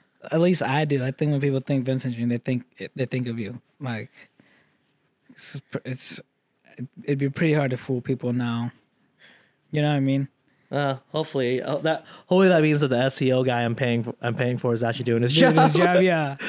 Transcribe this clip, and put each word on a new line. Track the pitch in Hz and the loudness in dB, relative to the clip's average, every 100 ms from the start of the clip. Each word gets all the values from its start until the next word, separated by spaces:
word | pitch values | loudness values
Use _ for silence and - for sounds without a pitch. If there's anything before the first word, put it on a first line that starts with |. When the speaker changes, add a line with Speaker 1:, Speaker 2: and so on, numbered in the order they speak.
| _ _ - | _ _ -2
Speaker 1:
at | 160 | 2
least | 180 175 | 4 2
I | - 139 151 | 0 0 0
do. | 139 | 0
I | 127 | -2
think | 131 151 | -2 0
when | 143 | 0
people | 139 135 | 0 -2
think | 131 139 123 | 0 -2 0
Vincent | 131 131 117 | -2 -2 -4
Jean, | 120 | -2
they | 120 | -2
think, | - 123 - - 95 - | -2 -4 -6 -16 -14 -6
they | 127 | -4
think | 131 123 | -4 -6
of | 113 | -6
you. | 104 120 _ - | -8 -10 _ -12
Like, | 135 110 110 - - _ _ _ _ _ _ _ _ _ _ | -8 -8 -10 -16 -20 _ _ _ _ _ _ _ _ _ _
it's, | - - 139 - - - | -14 -12 -12 -10 -12 -10
it's, | 127 - - - _ _ _ _ - 127 - | -10 -8 -8 -12 _ _ _ _ -16 -16 -12
it'd | - 143 | -4 -2
be | 139 | -2
pretty | - 165 | 0 0
hard | 151 135 | 2 0
to | 127 | -4
fool | - 127 | -4 -6
people | 120 123 123 | -2 -4 -2
now. | 123 120 117 120 - _ _ _ _ - _ _ _ - | -2 -2 -4 -6 -10 _ _ _ _ -20 _ _ _ -8
You | 151 | -2
know | 147 | 0
what | 147 | 0
I | |
mean? | 135 139 139 _ _ _ - | 0 0 -2 _ _ _ -8
Speaker 2:
Uh, | 139 143 131 _ | -4 -2 -4 _
hopefully, | 151 156 139 123 127 | -6 -4 -2 0 -2
uh, | 127 143 | -2 -4
that, | 156 156 - - - | -2 -4 -6 -16 0
hopefully | 180 190 | 4 6
that | 170 | 6
means | 156 147 | 4 4
that | 143 | 2
the | 123 | 2
S | 135 - | 0 0
E | 131 | 2
O | 127 | 2
guy | 127 120 | 2 0
I'm | 117 113 | 0 0
paying | 123 117 | 0 0
for, | 117 - | -2 -6
I'm | 123 | -6
paying | 110 123 123 | -2 -2 -2
for | 123 | -2
is | 117 | 0
actually | 117 117 120 | 0 -2 0
doing | 117 | 0
his | 123 | 2
Speaker 1:
Doing | 147 262 160 | 4 6 6
Speaker 2:
job. | |
Speaker 1:
his | 156 | 4
job, | 151 175 180 | 4 4 4
yeah. | 185 165 143 139 | 4 2 -2 -6